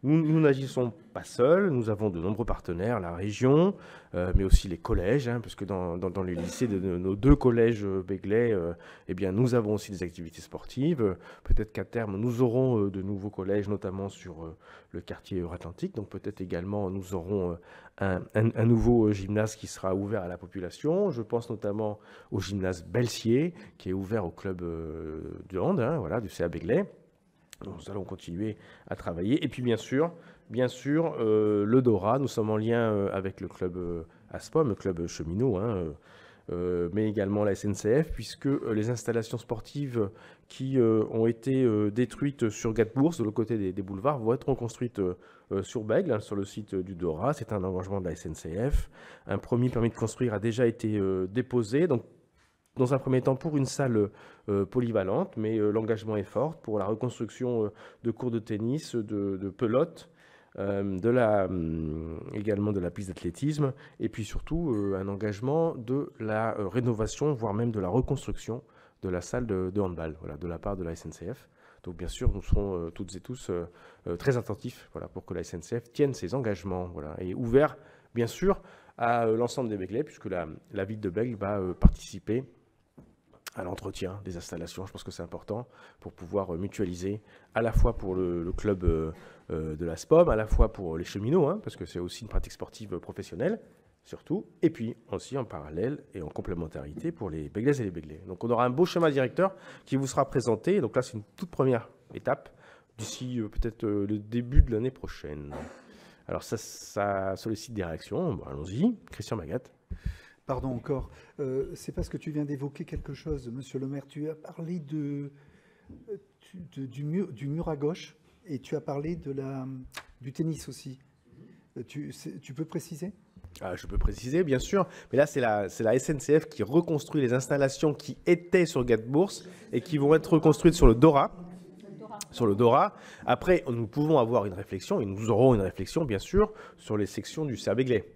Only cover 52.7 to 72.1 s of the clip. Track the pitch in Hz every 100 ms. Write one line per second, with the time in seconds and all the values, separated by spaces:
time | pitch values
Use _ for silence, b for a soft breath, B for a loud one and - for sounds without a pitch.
52.7 | - 127 135 135 127 127 131 170 151 131
53.7 | - 135 110 101 B B B - 101 95
54.7 | 127 120 110 95 117 196 - 107 110 104
55.7 | 107 110 110 107 107 98 104 147 160 -
56.7 | 104 95 113 127 - 107 - 123 120 107
57.7 | B B B 117 113 127 117 104 107 113
58.7 | 143 - 120 107 107 101 95 98 92 117
59.7 | 120 170 - - b b b b - 101
60.7 | 98 101 95 107 123 113 104 92 92 80
61.7 | 80 78 78 82 82 82 104 104 101 104
62.7 | 98 87 85 95 90 87 - 143 151 143
63.7 | 127 B B 113 - 107 - - 160 170
64.7 | 110 98 95 98 98 107 101 127 156 165
65.7 | 135 113 135 - - 110 107 113 - 98
66.7 | 113 123 110 110 - 147 135 110 101 120
67.7 | 110 90 107 131 135 - 98 - 117 -
68.7 | b b b 95 90 87 120 120 95 92
69.7 | 98 95 85 80 76 82 73 87 82 101
70.7 | 98 85 82 82 - 85 131 - b b
71.7 | b - 85 87